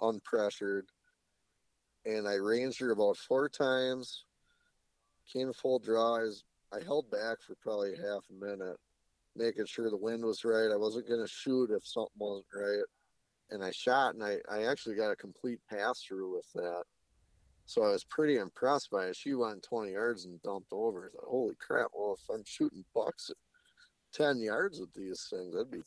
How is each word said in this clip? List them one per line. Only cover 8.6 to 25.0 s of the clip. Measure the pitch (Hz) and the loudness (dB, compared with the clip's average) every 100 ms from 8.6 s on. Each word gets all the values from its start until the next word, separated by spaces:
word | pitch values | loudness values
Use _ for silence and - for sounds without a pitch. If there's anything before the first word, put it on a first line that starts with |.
| 92 - _ _ _ _ _ 110 | -6 -8 _ _ _ _ _ -2
making | 117 107 104 | 0 0 -2
sure | - 113 | -2 -2
the | 104 | 0
wind | 110 117 113 | -2 -2 0
was | 104 117 | 0 2
right. | 110 110 | 4 4
I | 104 | 4
wasn't | 110 113 117 | 2 0 0
gonna | 117 104 | -2 -2
shoot | - 139 127 120 | -6 0 2 4
if | 104 - | 0 -2
something | - 107 104 | -4 -4 -4
wasn't | 104 98 - | -4 -4 -8
right. | 101 101 104 - _ _ _ _ _ - | -4 0 0 0 _ _ _ _ _ -12
And | 104 | -6
I | 95 | -6
shot, | - - 131 131 90 | -2 4 4 4 2
and | |
I, | 104 101 - | -2 -2 -2
I | 107 110 | -2 0
actually | 143 120 104 | 0 -2 0
got | 107 | 0
a | 98 | 0
complete | 101 - 127 117 - | -6 -8 -6 -6 -6
pass-through | 104 110 127 - 95 92 90 | -2 -2 -2 -4 -6 -4 -6
with | - - | -6 -6
that. | 87 87 - _ _ _ _ _ _ _ - | -4 -4 -6 _ _ _ _ _ _ _ -4
So | - | 4
I | 107 | 6
was | 101 - | 4 2
pretty | - 151 131 | 2 4 4
impressed | 95 - 131 143 - | 2 0 2 2 2
by | 101 92 | 0 0
it. | 90 | -2
She | 143 131 | -2 0
went | 113 101 | 0 -2
twenty | - 120 104 | -6 -4 -2
yards | 95 117 107 90 | 0 0 -2 -6
and | 87 | -10
dumped | 98 98 85 | -6 -6 -4
over. | 95 113 92 95 | -2 0 -2 -8
I | |
thought, | - - | -12 -4
"Holy | 127 113 - | 0 0 -2
crap, | - 123 120 | 0 0 0
well, | - 104 95 | 0 -2 -2
if | - | -4
I'm | 107 101 | -6 -6
shooting | - 151 - - - | 0 0 -2 -4 -2
bucks | - - - | 0 -2 -8
at | - _ _ _ _ - _ _ | -14 _ _ _ _ -20 _ _
ten | - 147 131 | 2 2 4
yards | 107 113 196 151 | 0 0 0 -2
with | 92 | -10
these | - | -10